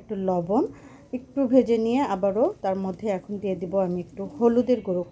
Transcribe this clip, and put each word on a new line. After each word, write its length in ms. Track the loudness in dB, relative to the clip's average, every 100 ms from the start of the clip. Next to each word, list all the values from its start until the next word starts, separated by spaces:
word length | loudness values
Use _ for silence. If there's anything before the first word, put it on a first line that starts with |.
একটু 140 | -6 -4 -2
লবণ। 360 | 0 0 0 0 -6 -20 -20 -12
একটু 280 | -12 -6 -4 2
ভেজে 260 | 4 4 2 2
নিয়ে 140 | 2 0
আবারও 320 | 0 0 2 0 0
তার 140 | -4 -2
মধ্যে 220 | -4 -4 -4 -4
এখন 140 | -6 -6
দিয়ে 140 | -4 -4
দিব 160 | -2 -2 0
আমি 120 | -2
একটু 220 | -8 -12 -12 0
হলুদের 440 | 4 4 2 0 0
গুঁড়ো, 160 | -4 -4